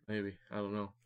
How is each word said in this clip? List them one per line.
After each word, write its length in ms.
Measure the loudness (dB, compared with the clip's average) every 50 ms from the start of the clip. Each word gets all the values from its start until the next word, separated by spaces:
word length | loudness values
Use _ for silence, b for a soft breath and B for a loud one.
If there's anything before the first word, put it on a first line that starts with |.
| _ -2
Maybe. 300 | 0 2 2 0 -2 -6 -10 -6
I 80 | -2 -2
don't 160 | 0 0 0
know. 200 | 0 -2 -2 -6 -10 _